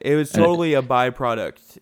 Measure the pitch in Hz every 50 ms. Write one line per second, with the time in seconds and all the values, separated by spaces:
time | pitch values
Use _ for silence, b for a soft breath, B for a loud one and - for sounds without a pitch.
0 | - 135 147 151 151 143 - - 165 170 175 170 170 160 147 135 131 123 135 123
1 | 127 127 117 - 135 120 113 113 101 76 - _ _ - - -